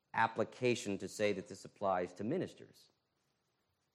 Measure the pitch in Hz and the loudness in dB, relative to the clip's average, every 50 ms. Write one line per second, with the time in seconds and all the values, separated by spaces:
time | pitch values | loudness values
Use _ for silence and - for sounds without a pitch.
0 | _ _ - 110 113 113 - 113 104 - - - 127 123 117 - - 101 98 92 | _ _ 0 2 2 2 2 0 -2 -2 -2 2 2 4 4 4 2 -2 -2 -2
1 | 98 90 - - 107 104 98 95 87 - 101 - - - - - 104 95 92 90 | -4 -6 -2 2 2 2 2 0 -4 -8 -12 -14 -14 -18 -10 -2 0 2 2 2
2 | 90 87 - - 104 117 165 190 117 82 - - 55 - - - - _ _ _ | 0 -2 -4 -6 -4 -2 0 -2 -2 -4 -6 -12 -20 -20 -20 -20 -20 _ _ _
3 | _ _ _ _ _ _ _ _ _ _ _ _ _ _ _ _ _ _ | _ _ _ _ _ _ _ _ _ _ _ _ _ _ _ _ _ _